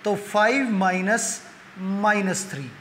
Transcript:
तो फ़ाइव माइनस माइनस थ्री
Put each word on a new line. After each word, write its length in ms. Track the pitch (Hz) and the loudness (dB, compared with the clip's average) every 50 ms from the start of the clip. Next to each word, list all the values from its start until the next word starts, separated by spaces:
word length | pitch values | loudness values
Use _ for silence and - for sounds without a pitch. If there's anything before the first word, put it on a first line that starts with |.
| - | 0
तो 120 | 208 202 | -2 -2
फ़ाइव 540 | 190 202 - - 208 214 220 254 277 269 240 | -2 -4 -2 2 4 4 4 4 2 0 0
माइनस 540 | 214 190 190 185 185 185 185 196 220 233 233 - - - - - - - - - - 190 | 0 2 2 2 2 2 0 0 0 0 0 -4 -6 -8 -12 -18 -20 -20 -20 -20 -16 -10
माइनस 680 | 185 190 196 202 208 214 208 208 196 185 180 - - - | -6 -4 -2 0 2 2 2 2 2 0 -2 -2 -4 -8
थ्री 180 | - 139 143 123 113 - | -8 -10 -10 -10 -14 -16